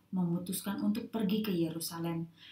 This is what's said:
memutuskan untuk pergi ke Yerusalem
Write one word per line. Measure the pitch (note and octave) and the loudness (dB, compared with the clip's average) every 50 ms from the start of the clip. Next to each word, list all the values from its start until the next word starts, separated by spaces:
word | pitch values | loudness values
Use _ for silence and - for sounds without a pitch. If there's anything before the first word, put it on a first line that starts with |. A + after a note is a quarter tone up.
| _ _ | _ _
memutuskan | - F#3 F3+ E3+ E3+ F3 F3 F#3+ F#3 - - G3+ G3+ G3+ G#3 | 0 2 2 2 2 0 0 -2 -4 -4 -2 -2 -2 2 2
untuk | G#3 G#3 B3 - - | 2 2 2 -2 -2
pergi | - A3 G3+ F3+ A3 G#3+ | -2 0 2 2 2 2
ke | - G#3 | 2 2
Yerusalem | F3+ E3+ E3 E3 D#3+ E3 - - E3+ E3+ E3 E3 E3+ E3 E3 - - - - - | 2 2 2 0 0 -4 -6 -6 -4 -2 -2 -2 0 -2 -4 -6 -10 -20 -20 -20